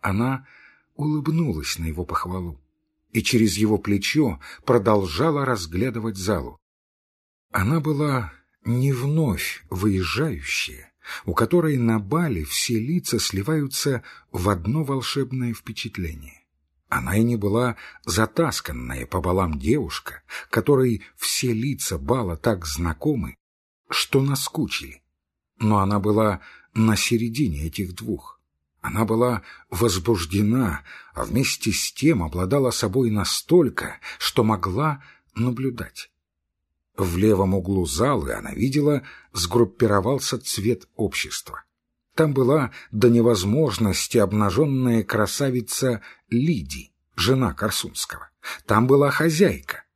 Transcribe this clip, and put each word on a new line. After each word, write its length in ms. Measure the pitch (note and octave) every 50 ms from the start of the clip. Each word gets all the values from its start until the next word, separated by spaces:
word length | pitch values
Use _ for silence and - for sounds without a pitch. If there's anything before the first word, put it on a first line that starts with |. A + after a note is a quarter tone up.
Она 460 | - G2 F#2+ G2+ A#2 B2+ C3+ C3+ - _ - - - - _ _ _ _ _
улыбнулась 840 | _ C#3+ D3+ D3+ D#3 C#3 D#3 D#3 E3 E3+ C#3+ F#2 D#2 C#2+ - - -
на 80 | E2
его 180 | D#2+ D#2 E2 F2+
похвалу 560 | - - - - F2+ F2+ F#2+ F2+ E2+ D2+ - _ _ _ _ _ _ _ _ _ _ _
и 100 | A2+ G2
через 340 | - - A#2+ A2+ G#2+ F2
его 220 | G2+ G#2+ G#2 G#2+ G2
плечо 600 | - - G2+ G2 G2 - - D3+ D3+ B2 F2 - - - - - -
продолжала 840 | - - A#2+ G2 A#2 G#2+ G#2 G2 F2+ D2+ E2+ C3 E3 D3+ C#3+ C#3
разглядывать 720 | C3 B2 G#2+ F2 D#2+ D#2+ F2+ A2 C3 A2 A#2 G#2+ A2+ G#2 F#2+
залу. 400 | F#2 F#2 G#2+ E2+ C2+ A#1+ - - _ _ _ _ _ _ _ _ _ _ _ _ _ _ _ _ _ _
Она 300 | _ - F#2+ G#2 D3 E3
была 520 | C#3+ D3+ D#3 C#3 D3+ D3 C#3 C3 A2 E2 - - _ _ _ _ _
не 280 | - A#2 B2 C3 C#3 C3+
вновь 720 | A#2+ B2 C#3 D3 D#3+ D#3+ C3+ F#2+ D#2 - - - - - -
выезжающая, 1200 | - F2+ F#2+ G#2+ G2 F#2+ F#2 E2+ - A2 D3+ D#3+ A2+ D2+ C2+ - - - - - - - - - _ _ _ - - - -
у 80 | - F2
которой 460 | - A#2 A2+ - F3 E3 D#3+ D3 C3
на 200 | A#2+ A2+ A2+ A2+
бале 460 | G2+ G2 B2 D#3+ F3 D#3 A#2 E2+ D#2
все 340 | D#2 - - - - B2 A2
лица 400 | A2 B2+ E3 F3+ - - - A2
сливаются 840 | - - - F#2+ G2 - D#3+ D#3 D3 C3+ - - - D3 C3+ A#2 - - - - _ _ _
в 180 | - F2 G2
одно 340 | G#2 F2+ E2 G2+ A#2 D#3 D#3
волшебное 680 | C3 C#3 C3+ B2 - - C#3+ C3+ A#2 B2+ C3 B2 A#2+ A2+
впечатление. 920 | - - - A2 - - A2+ - - F#2 E2 D#2 D2+ C2+ C2+ - _ _ _ _ _ _ _ _ _ _ _
Она 280 | - - - - F#2
и 60 | G#2 A2+
не 140 | A#2+ A#2+
была 400 | A2+ G2+ G2+ G2 A2+ B2 B2 A2 - - - - - _
затасканная 1000 | - F#2 G2 A2 G#2+ - - E3+ D3+ - - - - D2 B1 B1 B1 B1+ C2 B1
по 140 | - - F#2
балам 380 | D#2+ F2+ F2+ F#2 F#2+ E2+ D#2 D2
девушка, 640 | B1+ - A#2+ D3+ A#2 E2 - - - - - - _ _ - - - -
которой 520 | - A2+ A2 - D3 C3 C3 B2+ A#2 G2+ - - _
все 360 | _ - - - - - B2+ A#2
лица 440 | A2 A#2 C#3+ C3+ - - - -
бала 400 | E2 C2+ C#2+ A#2+ C3+ A#2 F#2 E2+
так 300 | E2 - A#2+ A2 F#2 F2
знакомы, 680 | D#2+ - - E2+ E2 D#2+ - - D#3 D3+ B2+ - A#1+ - _ _ _ _ _ _ _ _ _ _ _
что 300 | - - - - - C3+
наскучили. 840 | C3+ C#3 C#3 C3+ - - - - C#3+ - - - - - - - _ _ _ _ _ _ _ _ _ _ _ _
Но 200 | A2+ G#2+ G#2+ G2+
она 200 | G2 G2 G2+ G#2
была 420 | F#2+ G#2+ G#2+ G#2 A2 G#2+ G2+ F2+ - - - - _ _ _
на 220 | - A2 A2 G#2+
середине 680 | G2 - - A#2+ A2+ A2+ A#2+ A2+ A#2+ D3 A2 D#2+ C#2+ D2+
этих 280 | E2 D#2 - G#2 F2 F2+
двух. 460 | F2 A2+ A#2 G#2 D#2+ - - - _ _ _ _ _ _ _ _ _
Она 240 | _ D#2+ D#2+ G2+ A2+
была 380 | G2+ A2+ A2+ A#2+ B2 A#2+ G#2 - - - - - _
возбуждена, 1120 | - F2 A2 A#2 F2+ F#2 E2 A#2 A#2 F#2+ D#2+ D#2 F2 G2+ G#2 G#2 A2+ B2+ C3 G2+ D#2 C#2 - - - - - - _
а 120 | - A#1+
вместе 480 | A1 - A#2 C#3 - - - - A2 G2
с 200 | - - - -
тем 300 | - - D3+ E3 A2+ E2+
обладала 480 | D#2+ D2 F2 F#2 F#2 A2 C#3+ C3+ B2
собой 400 | A2+ - - G#2 F#2 C3 C3 A#2
настолько, 880 | G#2+ G#2 F#2+ - - - - - D#3+ F3+ E3 B2 - - - - - - - - - -
что 260 | - - - - A#2
могла 580 | G#2+ A2 G#2+ - F#2+ F2+ G#2+ D3 D#3 D3 C#3 - - - _ _ _ _
наблюдать. 760 | - A2+ B2+ B2 A#2 C3+ C3+ A#2+ A2+ - - _ - - - _ _ _ _ _ _ _ _ _ _ _ _ _ _ _ _ _
В 200 | - G2 F2+ E2+
левом 380 | F2 G2 G#2+ G#2+ F#2 G2 F#2+ F#2+
углу 320 | G2 F2+ F#2 G2 F#2+ F2
залы 460 | D#2 C#2 D2 G#2+ C#3 C#3+ A2+ D2+ C2 A#1
она 200 | - - - -
видела, 500 | - G2+ C3+ C3 D3+ C#3+ D3 D3 C3+ - - - - - _ _
сгруппировался 1080 | G2 F2 F2 - A#2+ A#2+ - - _ A#2+ A2 G2+ G2+ F#2+ A2 C#3 C3 - - - A#2
цвет 500 | - - - - F#2+ A2 A#2 A2+ - _ _
общества. 680 | - A2+ F#2+ G2+ - - - - - - - - - - _ _ _ _ _ _ _ _ _ _
Там 200 | - D#3+ D#3 C#3
была 380 | C3+ C3 A#2+ C#3 D#3 C#3 A2+ - - - -
до 200 | - G#2+ G#2 B2
невозможности 1080 | A#2 A#2 A2+ A#2 A#2 G#2 F#2+ G2+ G#2+ C#3+ D#3+ C#3 G2 - A2+ G2+ F2+ - - - - B2+
обнаженная 840 | G#2 F#2+ G2 G#2 G#2+ G2+ F#2+ A2+ D#3 D3 C3+ C3 B2+ B2 A#2 A2+ G#2
красавица 1000 | - - G#2+ G#2+ G2 - - C#3+ C3+ B2+ B2+ A#2 - - - - C3 A#2+ G#2 - - - _ _ _
Лиди, 640 | - A#2 C3 D#3+ E3+ A2+ D2 C2+ - - - _ _ _ _ _ _
жена 400 | - F2 G2+ C3 C3 C3 G#2 D2+
Корсунского. 760 | - - A2 - - - - - - - - - - - - _ _ _ - - - -
Там 200 | - G#2+ G#2+ A#2
была 240 | B2+ C3+ C#3 C#3+ C#3+
хозяйка. 720 | C3 - D3 E3+ D#3 D3+ G#3 D#3 F#2+ C#2+ - - - - - _ _